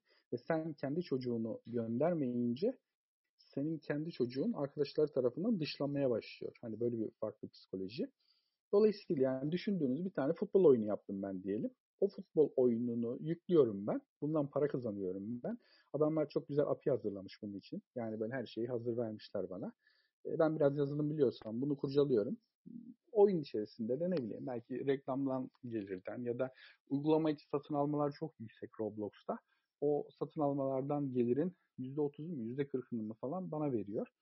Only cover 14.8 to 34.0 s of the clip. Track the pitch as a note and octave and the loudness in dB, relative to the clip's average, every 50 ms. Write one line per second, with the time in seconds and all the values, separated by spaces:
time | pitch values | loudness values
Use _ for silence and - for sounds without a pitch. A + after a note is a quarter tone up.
14.8 | A#2+ A2 G2+ G2 F#2+ F2+ F#2 G2 G2 A2 A#2+ A#2+ - F#3+ A#3 - _ _ _ _ | -4 -4 -4 -4 -4 -4 -4 -4 -6 -6 -8 -6 -6 -6 -8 -8 _ _ _ _
15.8 | _ _ - C#3 D3+ D#3 D#3+ D#3 D3 D3 - D#3 - - C#3 D3 C#3+ - C3 - | _ _ -2 0 0 2 2 0 -2 -2 -2 -4 -4 -2 0 0 2 2 0 -2
16.8 | - D3+ C3 A2 - G2+ G2 F#2+ F#2+ G2 - - A2 G#2 G2 F#2 - - - G#3+ | 0 0 0 0 0 -4 -6 -6 -10 -14 -14 -12 -10 -10 -10 -10 -10 -10 -10 -12
17.8 | - _ - B2 A2+ A2 A2 A2 A2 A2+ C3 C3 A#2+ B2 - A2+ A#2 A#2+ B2 A2+ | -10 _ -8 -8 -6 -4 -4 -4 -4 -2 -4 -4 -6 -6 -4 -4 -4 -2 -2 -2
18.8 | A#2 A#2+ A#2 A#2+ A#2 A2 G#2+ G2+ - - - G2+ F2+ F#2 F2+ F#2 D3+ A#3+ - _ | -2 -2 -2 -2 -2 -4 -4 -8 -10 -6 -4 -4 -4 -4 -6 -8 -8 -8 -10 _
19.8 | _ _ _ _ _ _ _ _ - - - D#3 D#3+ D#3 D#3 D#3 C#3+ C#3 C#3+ D3 | _ _ _ _ _ _ _ _ -8 -2 0 2 2 2 4 4 4 4 4 2
20.8 | C#3+ C#3 D3 D3+ D3+ D3 D#3 D3+ C3+ A2+ - - - A2 A2 A#2+ C#3 D3 C#3+ C#3 | 0 0 0 -2 -2 0 2 4 4 4 2 0 -6 -8 -4 -2 -2 -2 -2 0
21.8 | - C#3 C3+ C#3+ C#3+ D3 B2+ G#2+ G#2 C3 A3+ - _ _ _ _ - - - - | -2 0 4 4 4 4 4 2 2 0 -2 -8 _ _ _ _ -18 -16 -16 -16
22.8 | - - - _ _ _ - G#3 G3+ G#3 F#3 D#3+ C#3+ - - G#2+ A2 - - - | -16 -18 -20 _ _ _ 6 6 6 8 6 2 -2 -2 -4 -4 -4 -4 -6 -4
23.8 | A2 A2 B2+ C3 E3+ F#3 F#3 D3+ B2 G#2 - - C3+ C#3 B2 A#2 - - B2+ B2+ | -2 -2 -2 0 0 0 0 0 -2 -4 -6 -8 -6 -6 -6 -6 -6 -6 -6 -4
24.8 | C#3 C#3 C3+ C#3 - C#3 C3 C#3 C#3 C3+ C3 C3 C3 - _ _ - A#2+ A2+ A2 | 0 0 0 0 -2 -4 -2 -2 0 0 -2 -2 -4 -6 _ _ -10 -6 -4 -4
25.8 | G2 G2 F#2+ F#2 - G#2 G#2+ B2 A#2+ A#2+ A#2 B2 C3 B2+ - - - - - _ | -4 -4 -6 -8 -8 -8 -8 -6 -4 -4 -2 -2 -4 -4 -6 -12 -20 -20 -20 _
26.8 | _ - C#3 C#3+ C#3+ D#3 D#3 D#3 D#3+ D#3 D3 C#3+ - _ - C#3+ - - D3+ C#3+ | _ -4 -4 0 2 4 4 4 4 2 -2 -4 -4 _ -4 -4 -4 -2 0 0
27.8 | C#3+ D3 D3 D3 D3 D3 C#3+ - D#3+ D3+ - - A2+ G#2+ - - G#2 - - - | 0 2 2 0 0 0 -2 -4 -8 -10 -10 -10 -16 -16 -14 -14 -16 -12 -8 -6
28.8 | A2 G#2 G#2+ G#2+ G#2 G2 - - - - A3+ A#3 - _ _ _ _ _ _ - | -6 -6 -4 -4 -6 -6 -8 -8 -8 -8 -8 -8 -10 _ _ _ _ _ _ -2
29.8 | C#3+ D3 D3 C#3+ C#3+ - - - D3+ C#3+ - D#3+ D3 C#3 C#3 C#3+ C3+ C3+ C3+ C3 | 0 0 0 0 -2 -6 -8 -8 -8 -6 -2 0 0 0 0 0 0 0 0 -2
30.8 | C#3 C#3 D3 D3 C#3+ C3 B2+ B2 A#2 A#2+ A#2+ C#3 E3+ F#3 - _ _ _ _ - | -2 0 -2 -2 -2 0 0 2 2 4 4 2 2 0 -2 _ _ _ _ -10
31.8 | C3 C3 C#3 D3+ D3 C#3+ - - D3+ F3+ F3 B2+ A2 A2+ B2+ C#3+ C#3 C#3 - B2+ | -8 -6 -2 -2 -2 -2 -2 -6 -8 -8 -6 -6 -6 -4 -4 -4 -4 -2 -4 -6
32.8 | A#2+ - B2 A2+ G#2+ G#2+ A2 - A#2+ C3 E3+ F#3+ F#3 E3 D#3 D3+ D3+ C#3+ B2+ G#2+ | -4 -4 -4 -4 -4 -6 -8 -8 -6 -6 -4 -4 -6 -4 -4 -2 0 0 0 -2
33.8 | F#2+ G2+ G#2 D3+ | -2 -2 -4 -6